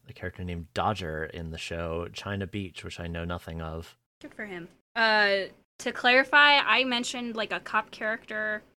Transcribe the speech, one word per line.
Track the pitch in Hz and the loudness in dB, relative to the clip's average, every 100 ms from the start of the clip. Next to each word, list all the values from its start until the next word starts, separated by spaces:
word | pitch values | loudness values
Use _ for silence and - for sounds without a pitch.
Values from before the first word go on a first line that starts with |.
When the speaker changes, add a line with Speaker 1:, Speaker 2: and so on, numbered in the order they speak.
| - | -18
Speaker 1:
a | |
character | - 90 - | -12 -12 -8
named | 90 87 82 | -8 -8 -8
Dodger | - 90 98 85 78 | -2 -2 -2 -6 -6
in | 80 85 82 | -6 -8 -10
the | 80 | -10
show | - 85 85 82 85 | -8 -6 -4 -4 -6
China | - 101 101 95 | -8 -6 -6 -4
Beach, | 104 92 - | -6 -8 -12
which | 85 - | -14 -10
I | 85 | -8
know | 85 | -6
nothing | 85 87 - 82 | -6 -6 -8 -8
of. | 80 80 85 _ _ _ | -8 -8 -12 _ _ _
Speaker 2:
Good | - | -18
for | - 208 | -14 -12
him. | 180 175 _ _ | -12 -14 _ _
Uh, | 233 226 214 202 196 185 - _ - | 2 4 6 4 2 -2 -12 _ -10
to | 254 | -8
clarify, | - 247 254 277 294 294 285 | 0 6 6 8 8 8 8
I | - 226 | 6 2
mentioned, | 262 240 240 247 240 226 | 2 -2 -2 -6 -6 -4
like, | 208 | -4
a | 180 | -4
cop | - 220 220 | 0 -2 -2
character | - 214 226 - 214 214 214 - | -6 -4 -4 -6 -4 -4 -4 -8